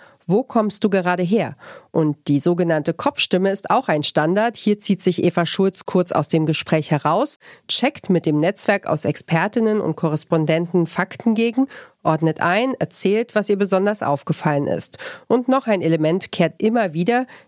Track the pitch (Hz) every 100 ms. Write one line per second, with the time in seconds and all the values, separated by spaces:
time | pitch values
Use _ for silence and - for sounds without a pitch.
0 | - _ - 190 262 233 214 - 214 190
1 | 180 180 175 220 147 - - - - -
2 | 156 147 - 143 170 175 170 156 156 160
3 | 285 - - 180 190 196 - 226 - 156
4 | 143 - 151 190 226 220 - 208 - 185
5 | - 175 180 170 165 - 190 - - 180
6 | 180 - 147 165 156 156 - 160 151 147
7 | 147 175 294 - - - - - 254 -
8 | - 175 160 147 165 202 - 202 - 156
9 | - 147 - 165 190 240 220 214 160 156
10 | 165 151 - 165 156 160 175 180 165 -
11 | 185 - 233 220 233 233 269 - - _
12 | - 156 160 156 170 190 262 262 170 -
13 | 190 214 233 214 208 202 196 190 202 214
14 | - 143 - 160 160 147 147 82 - -
15 | - - - 233 247 262 233 202 165 165
16 | 156 185 - - 165 - 214 233 196 156
17 | 175 240 254 -